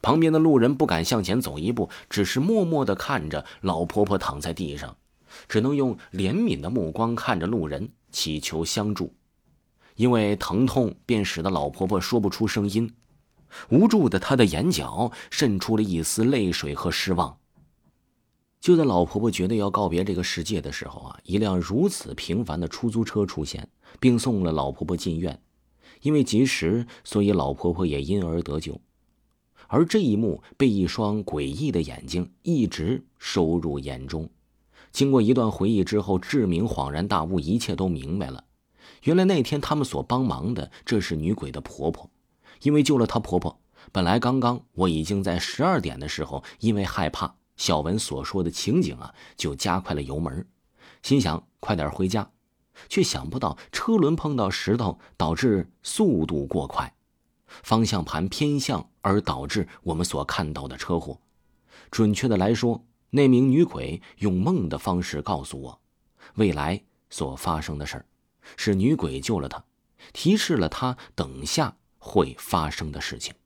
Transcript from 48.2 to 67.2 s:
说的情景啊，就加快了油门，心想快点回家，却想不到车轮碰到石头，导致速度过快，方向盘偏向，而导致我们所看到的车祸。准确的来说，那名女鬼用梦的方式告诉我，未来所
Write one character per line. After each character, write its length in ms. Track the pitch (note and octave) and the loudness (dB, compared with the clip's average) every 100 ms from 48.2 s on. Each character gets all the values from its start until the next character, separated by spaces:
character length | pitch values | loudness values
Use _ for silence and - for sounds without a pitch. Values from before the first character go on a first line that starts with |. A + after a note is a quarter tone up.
说 180 | C2+ G2 | -4 -2
的 80 | E2+ | -2
情 300 | - - D3+ | -4 0 0
景 160 | E2+ B1+ | 0 -4
啊， 180 | - - - - | -16 -18 -20 -8
就 180 | D#2+ | -6
加 260 | C#2 - F2+ | -4 -2 -2
快 140 | F#2 | -2
了 80 | D2+ | -6
油 160 | C2 C#2+ | -4 -6
门， 280 | E2 C2+ - _ _ _ - - | -6 -6 -12 _ _ _ -20 -16
心 180 | - C#3 | 0 2
想 260 | F2+ D#2+ _ _ | 2 -2 _ _
快 140 | - | -4
点 160 | G2 D2 | -2 -2
回 180 | - F#2 | -2 -2
家， 220 | G#2 G2 _ _ _ _ - - | -2 -6 _ _ _ _ -20 -4
却 140 | - | 0
想 260 | F3+ - C2 | 0 -2 -6
不 100 | B2 | -4
到 200 | A2+ C#2+ - | -4 -6 -10
车 240 | - - A3 | -6 0 4
轮 180 | D3 D#3+ | 4 2
碰 200 | D#3 C3+ | -2 0
到 120 | G2 | 0
石 280 | - - A#2 | -2 0 0
头， 220 | G#2 - - _ | 0 -4 -14 _
导 180 | D#2+ | -2
致 360 | E2 C3 G2+ - _ | 2 2 2 0 _
速 420 | - - G#3 G#2 | -12 0 2 4
度 220 | D#2+ D#2+ C#2 | 0 -2 -2
过 200 | F2 C#2 | -4 -4
快， 280 | - - _ _ _ _ _ _ | -6 -6 _ _ _ _ _ _
方 380 | - - A2+ | -20 0 2
向 200 | A2 G2+ | 2 0
盘 240 | D#2 - F#2+ | -2 -4 -4
偏 300 | - D3 D3 | -2 0 0
向， 300 | - A#2 - _ | -2 -4 -6 _
而 200 | G2+ G2+ | 2 2
导 260 | - C2 C#2+ | 2 -6 -4
致 220 | - - - | -4 -4 -6
我 120 | - | -6
们 100 | D#2+ | -2
所 200 | F2 C#2+ | -2 -2
看 280 | C#2+ - D#2 | -4 -4 -4
到 160 | D2 C#2 | -6 -10
的 80 | C2+ | -12
车 220 | - E2+ | -2 -2
祸。 220 | D#2 C2 _ _ _ _ _ - - | -2 -14 _ _ _ _ _ -20 -10
准 240 | - G#2+ | 2 2
确 140 | G#2 C3 | 2 0
的 80 | G#2 | 2
来 180 | F#2+ | 2
说， 300 | A2+ A#2+ A#2 _ _ _ | 2 2 -2 _ _ _
那 160 | C3+ C#3 | 4 6
名 240 | B2 C3+ | 6 6
女 140 | C3+ | 4
鬼 360 | F3 - B2+ D#3+ - - | 2 0 -8 -8 -12 -2
用 160 | G#2 | 0
梦 340 | F2+ A2+ F3+ F2 | 2 2 0 -2
的 100 | D2 | -4
方 240 | - F2+ | -2 -2
式 180 | F2+ D2+ | -2 -6
告 220 | D2 E2 | -4 -6
诉 180 | C#2 C#2 | -6 -12
我， 200 | C2 - _ _ _ _ - - | -14 -18 _ _ _ _ -14 0
未 160 | G#2+ | 2
来 320 | D2+ D2 G2 _ _ _ | 2 -2 -4 _ _ _
所 260 | - | -8